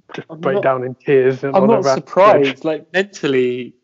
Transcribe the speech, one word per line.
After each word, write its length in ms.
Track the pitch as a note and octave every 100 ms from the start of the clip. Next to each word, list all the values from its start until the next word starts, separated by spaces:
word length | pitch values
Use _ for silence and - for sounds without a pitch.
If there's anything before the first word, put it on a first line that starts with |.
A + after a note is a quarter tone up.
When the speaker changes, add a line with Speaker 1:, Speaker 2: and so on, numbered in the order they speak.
| _ -
Speaker 1:
just 120 | -
Speaker 2:
I'm 100 | D#3+
Speaker 1:
break 160 | D#3+ C3+
Speaker 2:
not, 80 |
Speaker 1:
down 200 | C3+ C3
in 120 | B2+ B2+
tears 480 | - C3+ B2+ C3
and 120 | C#3 F#3+
Speaker 2:
I'm 80 |
Speaker 1:
on 60 | G3
a 40 |
Speaker 2:
not 100 | A3+
Speaker 1:
rampage. 220 | C#3 C3+ -
Speaker 2:
surprised. 560 | - G3+ E3 C#3 C3
Like, 300 | D#3+ D#3 -
mentally, 800 | F3+ G3+ - D3+ C3 B2+ B2 A#2 -